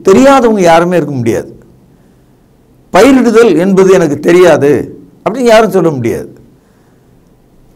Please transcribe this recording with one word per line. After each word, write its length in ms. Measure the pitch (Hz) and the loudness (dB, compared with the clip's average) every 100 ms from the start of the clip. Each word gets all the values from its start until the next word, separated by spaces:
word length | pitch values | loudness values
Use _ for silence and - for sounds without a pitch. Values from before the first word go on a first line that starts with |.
| - | 0
தெரியாதவங்க 500 | 214 269 269 240 214 | 2 2 2 0 0
யாருமே 360 | 170 165 175 175 | 0 0 0 -2
இருக்க 180 | 147 | -4
முடியாது. 420 | 131 117 90 - - - _ _ _ _ _ _ _ _ _ _ _ _ | -6 -6 -6 -8 -18 -20 _ _ _ _ _ _ _ _ _ _ _ _
பயிரிடுதல் 680 | 175 254 262 226 220 233 156 | 0 2 2 2 2 2 0
என்பது 360 | 190 185 190 | 0 2 2
எனக்கு 260 | 185 160 147 | 2 0 -4
தெரியாது 800 | - 175 180 143 143 127 - - - _ 175 | 0 2 2 2 0 -2 -6 -16 -20 _ -10
அப்படின்னு 140 | 247 | -4
யாரும் 280 | 240 220 214 | 0 2 0
சொல்ல 180 | 185 170 | -2 -2
முடியாது. 480 | 139 113 80 67 - _ _ _ _ _ _ _ _ _ _ _ _ _ | -4 -6 -8 -12 -20 _ _ _ _ _ _ _ _ _ _ _ _ _